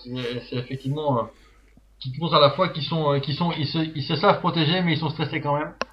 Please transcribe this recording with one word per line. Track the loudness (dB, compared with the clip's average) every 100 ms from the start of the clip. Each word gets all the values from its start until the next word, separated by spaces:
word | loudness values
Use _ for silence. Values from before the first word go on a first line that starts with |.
c'est, | -10 -8 -6 -8 -6
c'est | -8
effectivement, | -6 -6 -4 -2 0 0
euh, | -2 -8 -20 -20 -20 -20 -20 _
qui | -10
te | -4
montrent | 2 6
à |
la | 6
fois | 6 0
qu'ils | -2
sont, | -4 0 2
euh, | 2
qu'ils | 0 -2
sont, | -2
ils | 0 -2
se, | -2
ils | -2 -4
se | -4 2
savent | 4 4
protéger, | 2 2 2 2
mais | 2
ils | 2
sont | 0
stressés | -2 -4 -2
quand | 0 0
même. | -2 -6 -10